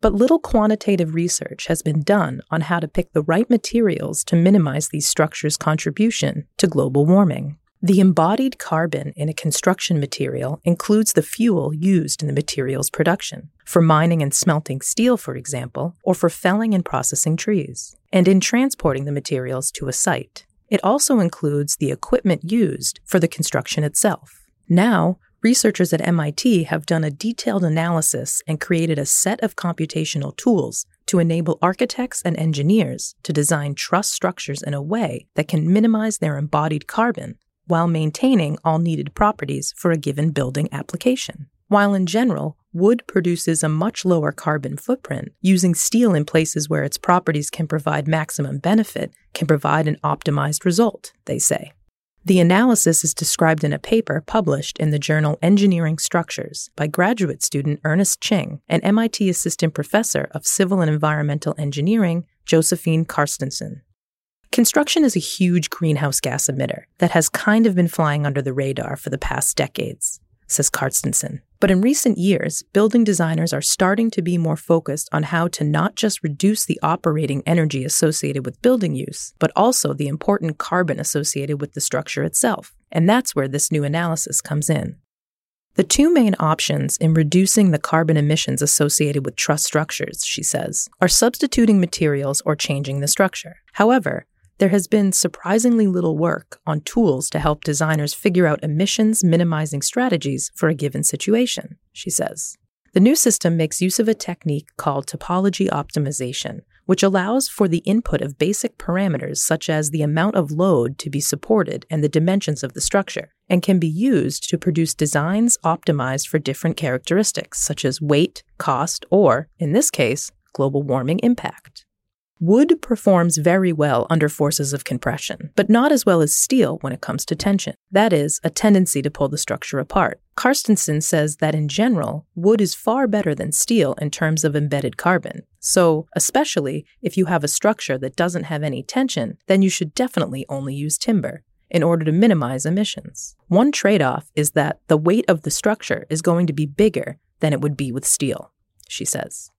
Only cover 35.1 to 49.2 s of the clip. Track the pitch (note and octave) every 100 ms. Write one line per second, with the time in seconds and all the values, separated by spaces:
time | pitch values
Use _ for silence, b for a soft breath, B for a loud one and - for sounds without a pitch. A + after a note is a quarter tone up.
35.1 | B2 _ - D#3 E3 D#3 F#3+ A3+ A3 A3
36.1 | G#3 E3 C#3+ D3 D3+ D#3 D3+ - - A#3
37.1 | - - - _ _ _ E3 E3+ E3 D#3
38.1 | D3+ C4 B3 D3+ D3+ E3 D#3+ E3+ D#3+ D3
39.1 | - G#3 G#3+ C#3 C#3+ D3 - F3 E3 C#3+
40.1 | C#3+ D#3 D3 B2+ C3+ D3 C#3 C#3+ E3+ -
41.1 | C4 - - D3 _ _ G3+ G3+ G3 F#3
42.1 | G3+ B3+ D3+ D#3 - _ E3 F#3+ A#3+ -
43.1 | - F3 E3+ - D#3+ D#3 D#3 F#3+ - F#3
44.1 | E3+ D3+ - - D3+ C3+ C#3 - B3+ -
45.1 | C#3+ - _ F#3 F#3 F3+ E3+ - A3+ A#3+
46.1 | E3+ D3+ D#3+ D#3+ - C#3+ D#3 C#3+ - -
47.1 | F3+ F3+ D3+ D3 - D#3+ D#3 D3 D3 C#3+
48.1 | D#3+ D#3 - C#3 C#3 D#3+ G#3+ G#3+ - -
49.1 | b